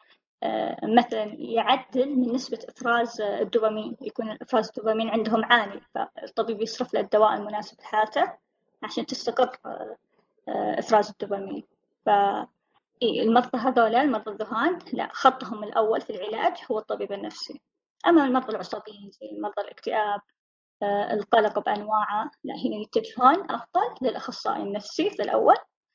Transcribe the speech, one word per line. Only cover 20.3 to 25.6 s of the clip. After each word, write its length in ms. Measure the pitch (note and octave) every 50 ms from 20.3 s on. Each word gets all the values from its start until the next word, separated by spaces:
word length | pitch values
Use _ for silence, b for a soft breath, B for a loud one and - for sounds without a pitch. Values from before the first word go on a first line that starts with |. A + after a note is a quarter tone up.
| _ _ _ _ _ _ _ _ _ - G#3
آه، 300 | G3+ G3+ G3+ G#3 - -
القلق 460 | G#3+ G3+ - - A3+ G#3+ G#3 - G#3
بأنواعه، 720 | - - G#3 G#3 G#3 G#3+ G#3+ G#3+ G#3+ - G#3 G#3+ A3+ D4 _ _ -
لا، 100 | B3+ A3+
هنا 220 | - - A#3 G#3+
يتجهون 760 | G#3 G#3+ - - A3+ A3 - - B3 B3 C4 D#4 G4 G4 -
أفضل 440 | - B3 - _ - F4 A4 B4 - -
للأخصائي 640 | B3+ A#3+ - - - - - - - G#3+ - - G3+
النفسي 460 | G3+ G3+ G#3 G3 - - - G#3 G4+
في 140 | G4+ - G#3
الأول. 320 | - - - - - - -